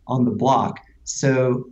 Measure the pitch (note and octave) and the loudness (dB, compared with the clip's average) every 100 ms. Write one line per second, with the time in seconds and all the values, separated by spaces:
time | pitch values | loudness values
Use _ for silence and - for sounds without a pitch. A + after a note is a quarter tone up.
0 | - B2 B2 G2+ C3 A#2+ G2 - - _ | -6 0 0 2 2 2 0 -6 -16 _
1 | - - C#3 C3 B2+ B2 - | -14 -2 0 2 2 -2 -6